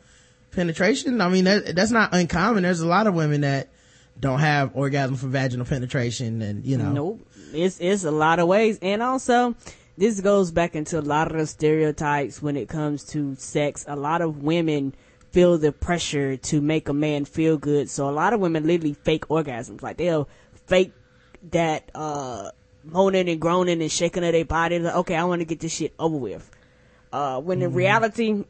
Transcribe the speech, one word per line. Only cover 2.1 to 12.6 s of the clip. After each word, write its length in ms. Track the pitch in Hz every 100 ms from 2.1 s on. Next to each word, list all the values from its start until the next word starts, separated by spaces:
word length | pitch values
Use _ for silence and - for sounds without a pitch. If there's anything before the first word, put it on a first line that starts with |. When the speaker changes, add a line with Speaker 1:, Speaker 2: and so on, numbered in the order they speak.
Speaker 1:
uncommon. 480 | 180 170 170 196 220
There's 180 | 180 175
a 60 | 165
lot 200 | 180 220
of 60 |
women 300 | 170 151 147
that 260 | 143 139 - _ _ _ _ -
don't 220 | 139 131
have 340 | 156 147 131
orgasm 420 | 131 139 143 135 131
from 160 | 135
vaginal 340 | 135 131 123 123
penetration, 760 | 135 123 139 120 113 117 113
and, 240 | 104 104
you 140 | 123 131
know. 140 | 98
Speaker 2:
Nope. 360 | - 160 220 - - 76
It's, 260 | 147 180 -
it's 260 | 175 202
a 60 | 165
lot 280 | 151 156 165
of 100 | 170
ways. 300 | 196 220 214
And 220 | 185 208
also, 520 | 240 262 - 240 247 233 - - _ -
this 200 | 208 196
goes 300 | 190 202 180
back 240 | 165 170
into 240 | 156 151 165
a 40 |
lot 280 | 147 147 160
of 60 | 160
the 100 | 156
stereotypes 960 | - 151 156 156 147 151 147 131 -
when 160 | 147
it 140 | 143